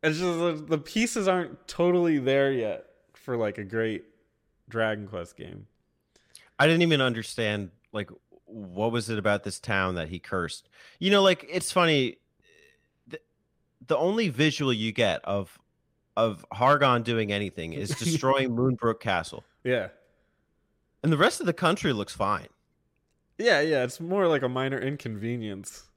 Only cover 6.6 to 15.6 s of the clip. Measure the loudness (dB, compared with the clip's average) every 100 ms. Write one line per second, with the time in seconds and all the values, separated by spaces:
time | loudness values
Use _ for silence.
6.6 | 4 4 4 4 2 0 -6 -4 -2 -2
7.6 | -4 _ _ -8 -8 -12 _ -20 _ -16
8.6 | -12 -2 0 0 -2 -2 0 0 -2 -12
9.6 | -2 0 0 -2 -6 -10 -6 -6 -4 -8
10.6 | _ _ -20 _ 2 4 6 4 -2 -6
11.6 | -2 2 4 4 2 -4 _ _ _ _
12.6 | _ _ _ _ -18 -18 _ _ _ _
13.6 | _ _ -2 0 2 2 0 2 2 2
14.6 | 0 0 -2 2 2 2 -2 -4 -4 -14